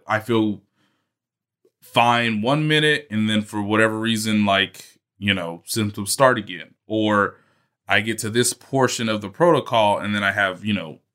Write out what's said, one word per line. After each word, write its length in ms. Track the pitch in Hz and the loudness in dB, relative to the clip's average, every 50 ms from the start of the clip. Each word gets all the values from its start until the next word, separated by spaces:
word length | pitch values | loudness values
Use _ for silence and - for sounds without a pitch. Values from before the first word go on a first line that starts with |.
| _ | _
"I 140 | - 107 107 | -4 -4 -4
feel 420 | 107 - 120 113 110 107 104 95 - _ _ _ _ _ _ _ _ _ _ _ _ _ _ _ _ _ _ _ _ _ _ _ | -2 0 0 2 2 0 -2 -6 -10 _ _ _ _ _ _ _ _ _ _ _ _ _ _ _ _ _ _ _ _ _ _ _
fine 640 | _ - - 123 117 120 120 120 120 117 113 104 104 | _ -4 0 2 4 4 4 2 0 0 -2 -2 0
one 260 | 120 139 151 156 151 | 0 0 0 0 0
minute, 380 | 151 151 151 151 151 143 - - | 0 2 2 2 0 0 -2 -4
and 180 | 104 107 110 107 | -4 -2 0 0
then 100 | 110 107 104 | 0 0 -2
for 200 | 104 - 107 104 | -2 -4 -6 -2
whatever 360 | 101 107 107 110 113 110 110 | 0 2 2 2 2 0 -2
reason, 460 | 110 117 113 107 107 110 107 107 104 | -2 -2 -2 -2 0 0 0 2 2
like, 400 | 101 98 98 98 95 - - - - _ _ _ _ _ _ | 4 4 2 2 0 -4 -12 -20 -20 _ _ _ _ _ _
you 140 | 98 101 98 | -2 -2 -2
know, 300 | 92 87 85 85 85 - | -2 -4 -6 -10 -12 -12
symptoms 480 | - - 113 107 104 104 104 101 98 - | -8 -4 -4 -2 -4 -4 -6 -6 -6 0
start 240 | - 139 131 127 117 | 4 4 4 4 2
again. 360 | 101 95 90 82 78 - _ _ _ | -2 -8 -12 -14 -16 -18 _ _ _
Or 500 | - 107 110 107 107 104 104 101 92 - - _ _ _ _ _ _ _ _ _ - | -6 -2 0 2 2 4 2 2 0 -2 -8 _ _ _ _ _ _ _ _ _ -2
I 120 | 98 101 | 0 0
get 180 | 104 113 113 110 | 0 -2 -4 -6
to 120 | - 110 | -6 -2
this 220 | 104 120 123 123 - | 0 0 0 0 -2
portion 560 | - - - - 135 131 123 - - 117 113 | -6 -10 -6 0 0 0 0 0 -2 -4 -4
of 120 | 107 107 104 | -4 -4 -6
the 80 | 98 | -8
protocol, 680 | 98 - 160 175 165 139 117 - - 117 107 104 101 80 | -2 0 2 4 4 2 0 0 0 2 2 2 0 -2
and 160 | 76 101 104 | -2 -4 -4
then 80 | 104 101 | -2 0
I 100 | 98 98 | 0 0
have, 320 | 104 101 95 92 87 92 | 2 0 0 -2 -4 -4
you 100 | 104 107 | -4 -4
know, 240 | 92 85 80 69 - _ _ _ | -2 -4 -8 -14 -18 _ _ _